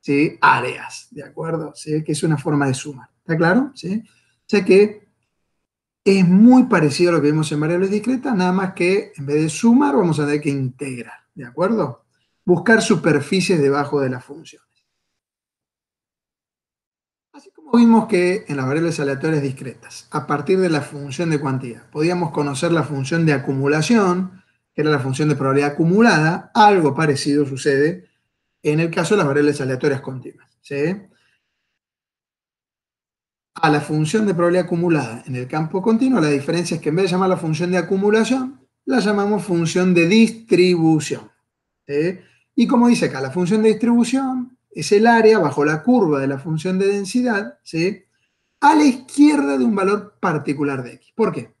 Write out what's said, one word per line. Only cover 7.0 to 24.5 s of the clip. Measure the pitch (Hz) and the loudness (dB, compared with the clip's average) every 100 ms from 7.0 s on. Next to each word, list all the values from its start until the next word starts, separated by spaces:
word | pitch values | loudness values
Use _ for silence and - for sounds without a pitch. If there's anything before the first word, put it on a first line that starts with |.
| 175 | 0
a | |
lo | 165 | 2
que | 147 | 2
vimos | 156 151 | 0 -2
en | 147 | -2
variables | 156 175 190 | -2 -2 -2
discretas, | 208 220 254 277 208 | -2 -4 -4 -2 -2
nada | 180 | 0
más | 180 185 | -2 -4
que | - 180 196 - - | -2 -2 -2 -4 -14
en | 139 | -4
vez | 147 | -2
de | 156 | -2
sumar | - 226 240 285 269 | 0 2 4 2 2
vamos | 175 151 | 0 0
a | 147 | 0
tener | 147 | -2
que | 151 | -2
integrar, | 139 131 - 139 123 113 - _ - | -2 -6 -8 -12 -12 -14 -20 _ -20
¿de | 123 | -16
acuerdo? | 135 185 220 143 - _ _ _ _ | -4 -2 -2 -4 -8 _ _ _ _
Buscar | - 175 - 220 | 0 0 4 4
superficies | - 175 165 147 135 190 - 175 | 4 0 2 0 0 -2 0 0
debajo | 139 143 139 147 | 2 0 -2 -2
de | 131 | -4
las | 127 - | -6 -14
funciones. | 147 151 - _ _ _ _ _ _ _ _ _ _ _ _ _ _ _ _ _ _ _ _ _ _ _ _ _ _ _ | -20 -20 -20 _ _ _ _ _ _ _ _ _ _ _ _ _ _ _ _ _ _ _ _ _ _ _ _ _ _ _
Así | 294 - | -20 -20
como | _ 311 240 | _ -2 2
vimos | 233 226 - | 6 4 2
que | 185 180 190 - | 0 0 -2 -6
en | 139 | -6
las | 131 | -4
variables | 151 170 156 | -2 -2 -2
aleatorias | 139 135 160 156 | -4 -4 -2 -2
discretas, | 139 131 135 - - - _ | -4 -8 -14 -16 -20 -20 _
a | - - | -10 -4
partir | 147 147 190 | -6 0 0
de | 180 | 0
la | 156 | -2
función | 139 143 143 131 170 | -4 -12 -12 -6 -2
de | 151 | -2
cuantía, | 143 131 123 110 _ | -2 -6 -8 -16 _
podíamos | 151 160 180 165 | -4 -2 -2 -4
conocer | 170 143 135 170 | -4 -4 -2 -2
la | 165 | -2
función | 151 139 131 165 160 | -2 -6 -4 0 2
de | |
acumulación, | 139 135 135 139 151 156 233 190 185 185 - _ | 0 -2 -2 0 0 2 4 4 0 -4 -10 _